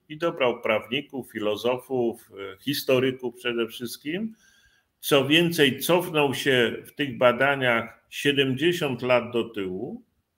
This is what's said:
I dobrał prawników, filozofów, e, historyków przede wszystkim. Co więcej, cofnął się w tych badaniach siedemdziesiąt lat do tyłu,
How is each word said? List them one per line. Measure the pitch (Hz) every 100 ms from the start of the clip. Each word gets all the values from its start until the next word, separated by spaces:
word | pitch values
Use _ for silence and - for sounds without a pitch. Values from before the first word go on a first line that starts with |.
| -
I | 151
dobrał | 170 165 123 120
prawników, | 113 110 - 135 143 135 -
filozofów, | 110 104 107 117 123 - 131 120 117 -
e, | 98 98 95
historyków | - 143 - 131 131 131 123
przede | - 123 117 113
wszystkim. | - 120 - 143 175 220 - _ _ _ _ _ _
Co | - 143 131
więcej, | 156 175 170 143 113
cofnął | - 180 175 151 143
się | 127 143 127 113 - -
w |
tych | - 143 117
badaniach | 123 120 135 139 127 117 110 - _
siedemdziesiąt | - 143 139 135 131 165 170 151 120
lat | 123 123 110
do | 113
tyłu, | 110 - 95 92 123 240 - _ _